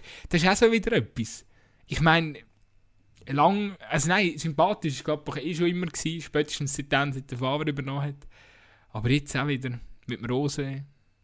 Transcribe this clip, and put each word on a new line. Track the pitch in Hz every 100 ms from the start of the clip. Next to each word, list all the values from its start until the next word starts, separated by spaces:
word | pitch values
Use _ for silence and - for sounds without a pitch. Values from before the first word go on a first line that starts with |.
| - - -
das | 175
ist | 180
auch | 202
so | 226
wieder | 226 -
etwas. | 170 110 - 110 - - _ _ _ -
Ich | 123
meine, | 160 165 160 143 - _ _ _ _ _ _ - -
lang, | 139 160 202 202 190 -
also | 156 147
nein, | 185 185 156
sympathisch | 165 147 180 208 165
ist | 127
Gladbach | - 151 147 135
eh | 143
schon | 160 175
immer | 175 180
gewesen, | - 160 165
spätestens | - 151 151 - 143
seitdem, | - 143 139 143
seit | 131 -
der | 120
Favre | 131 147 156
übernommen | 139 135 139
hat. | 147 143 - - - - - _ _
Aber | 107 113
jetzt | 143 147 139
auch | 143
wieder | 135 127 120 - - -
mit | 123
dem |
Rose, | 117 127 143 143 135 135 139 _ _ _